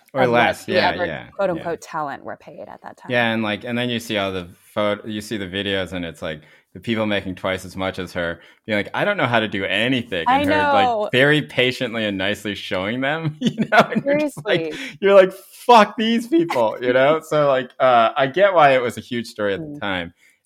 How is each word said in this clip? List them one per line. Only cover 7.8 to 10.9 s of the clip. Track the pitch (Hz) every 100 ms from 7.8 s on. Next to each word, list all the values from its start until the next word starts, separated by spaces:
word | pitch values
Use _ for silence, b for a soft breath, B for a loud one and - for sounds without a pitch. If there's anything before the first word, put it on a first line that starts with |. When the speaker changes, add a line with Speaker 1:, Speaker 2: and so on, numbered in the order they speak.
| 95 92
Speaker 1:
as | 90
her | 92 85 82 B B -
being | 104
like, | 95
"I | 123 180
don't | 202
know | 131
how | 120
to | 107
do | 98
anything." | 92 95 120 131 117 90 82
Speaker 2:
I | 269
Speaker 1:
And | 294
her, | 302
Speaker 2:
know. | 294 277 254